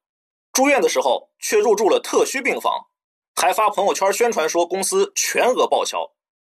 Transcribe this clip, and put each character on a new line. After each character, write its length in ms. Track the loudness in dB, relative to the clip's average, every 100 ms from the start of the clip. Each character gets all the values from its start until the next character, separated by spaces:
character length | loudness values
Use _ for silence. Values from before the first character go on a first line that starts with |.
| _ _ _ _ _
住 160 | 0 2
院 120 | 2
的 80 | 2
时 120 | 0
候 320 | 0 0 -4 _
却 200 | -2 0
入 160 | 2
住 140 | 2 2
了 100 | 2
特 280 | 0 0 0
需 160 | -2
病 180 | -4 -4
房， 280 | -4 -6 -8 _ _ _ _
还 180 | -2 0
发 180 | 2 0
朋 160 | 2 0
友 80 |
圈 180 | 0 0
宣 180 | 0 0
传 160 | 0 -2
说 180 | 0 -2
公 160 | -2
司 300 | -2 0 -2
全 360 | -2 -4 0 0
额 160 | 2 0
报 180 | 0
销， 300 | -2 -6 -8 _ _ _ _